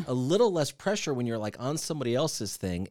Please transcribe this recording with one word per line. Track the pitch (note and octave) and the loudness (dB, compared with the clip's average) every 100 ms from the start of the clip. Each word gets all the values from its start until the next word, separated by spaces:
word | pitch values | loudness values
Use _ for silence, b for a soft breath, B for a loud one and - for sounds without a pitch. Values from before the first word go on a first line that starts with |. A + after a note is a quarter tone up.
| D3 | 0
a | |
little | B2+ B2+ G3 A#3+ | 0 4 4 4
less | E3+ C#3+ | 4 0
pressure | - F#3+ G#3 - | -2 -2 -2 0
when | B2+ A#2+ | 0 0
you're, | A2+ | 0
like, | G#2+ - | -2 -4
on | B2+ D#3 | -4 -2
somebody | - D#3 A#2+ A#2+ | -4 -2 0 2
else's | D#3 - G#2 - | 2 -2 -6 -4
thing | F#2+ F2 F#2+ | -2 -2 -4